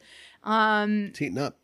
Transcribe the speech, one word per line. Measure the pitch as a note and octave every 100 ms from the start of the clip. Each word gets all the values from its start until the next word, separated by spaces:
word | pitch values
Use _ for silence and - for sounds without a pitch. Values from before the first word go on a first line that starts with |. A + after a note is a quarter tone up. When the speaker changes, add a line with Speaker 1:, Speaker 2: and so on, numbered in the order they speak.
| - - - -
Speaker 1:
Um, | G#3 A3 G#3+ G#3+ G#3 G#3 G3+
Speaker 2:
It's | -
heating | D3 -
up. | C#3 -